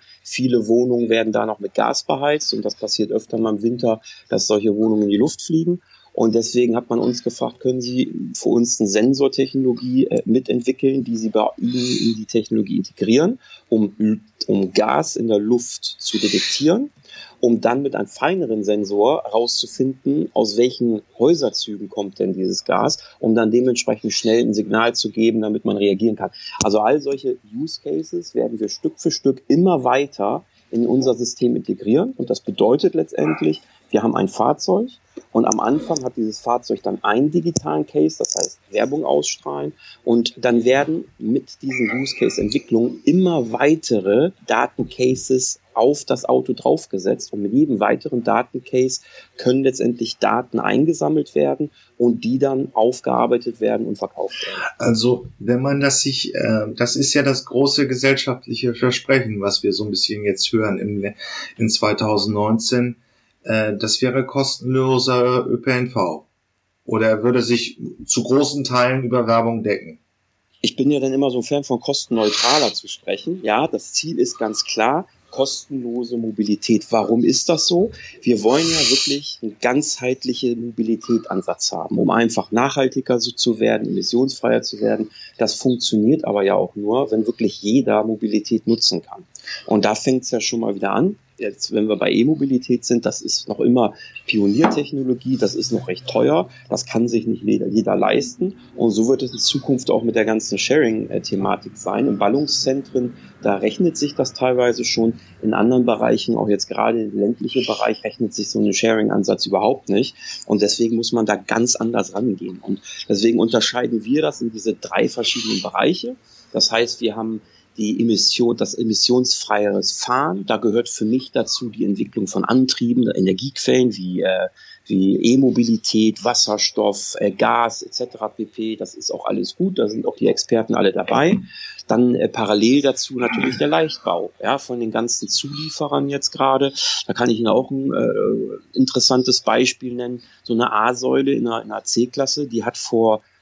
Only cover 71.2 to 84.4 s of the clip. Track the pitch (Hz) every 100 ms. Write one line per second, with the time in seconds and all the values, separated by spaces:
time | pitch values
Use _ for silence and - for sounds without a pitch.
71.2 | 139 123 117 143 143 120 - 135 - 113
72.2 | 107 - 120 147 120 - - - - 98
73.2 | - 185 113 107 160 104 - - 156 -
74.2 | 123 - 110 104 - - 113 151 - _
75.2 | _ - 139 - - 135 120 120 117 120
76.2 | 113 107 104 104 - 107 - 113 101 117
77.2 | 120 135 - 165 - 175 226 - - -
78.2 | - 113 107 143 165 160 139 135 - 143
79.2 | 143 - 110 - 123 131 147 - 127 131
80.2 | 127 120 127 120 120 113 113 110 - 117
81.2 | - 95 - 87 - 87 - - - 98
82.2 | 113 113 - 107 135 143 131 135 - 123
83.2 | 113 - 123 110 113 110 107 98 95 120
84.2 | 135 -